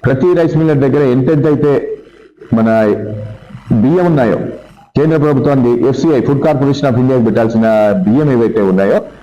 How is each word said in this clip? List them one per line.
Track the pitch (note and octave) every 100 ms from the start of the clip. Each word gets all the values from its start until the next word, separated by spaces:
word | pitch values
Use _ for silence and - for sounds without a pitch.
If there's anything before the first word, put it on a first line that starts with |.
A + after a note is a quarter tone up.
ప్రతి | B2 C3 F3+
రైస్ | E3+ E3 D3+
మిల్లర్ | D#3+ C#3+
దగ్గర | C#3 D3
ఎంతెంతైతే | C#3 B2 C3 D#3 D3+ C#3 D3 C3+ - - - - - _ -
మన | A2+ A2+ A2+ A2 G#2+ G#2+ G#2+ - - - - -
బియ్యం | A#2 B2 F3 F3
ఉన్నాయో, | D3+ A#2 F2+ - - - - - -
కేంద్ర | D#3 D#3
ప్రభుత్వానికి | D3+ C3+ A#2+ C#3 A#2+ A#2+ C3
ఎఫ్సిఐ, | C3 E3 D3+
Food | - C#3
Corporation | D#3+ C#3+ C#3 C#3 C#3+
of | A#2+
ఇండియాకి | B2+ C3
పెట్టాల్సిన | A2+ G2+ A2 A2+ A2+ A2 G#2+ G2 F#2+
బియ్యం | B2 D3+
ఏవైతే | B2 A2+ A2
ఉన్నాయో | G2 F#2 G2 E3+ - -